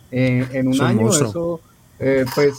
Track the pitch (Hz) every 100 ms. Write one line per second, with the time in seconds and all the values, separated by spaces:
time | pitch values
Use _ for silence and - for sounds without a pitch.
0 | - 127 127 127 127 135 131 131 151 -
1 | 220 160 120 170 170 170 - _ _ -
2 | 135 135 127 - 143